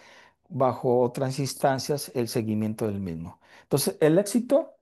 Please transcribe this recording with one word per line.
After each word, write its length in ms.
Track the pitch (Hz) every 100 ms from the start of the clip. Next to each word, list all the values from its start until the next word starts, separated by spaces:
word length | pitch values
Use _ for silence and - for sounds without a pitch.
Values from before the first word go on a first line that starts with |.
| - - - _ -
bajo 540 | 147 127 113 127 120
otras 380 | 120 139 131 139
instancias 720 | 131 - 139 131 - 143 -
el 140 | 131 117
seguimiento 580 | 127 110 107 107 110
del 140 | 110 98
mismo. 400 | 95 82 85 - _ -
Entonces, 340 | - 143 190 -
el 200 | 151 170
éxito 560 | 202 240 - 285 - -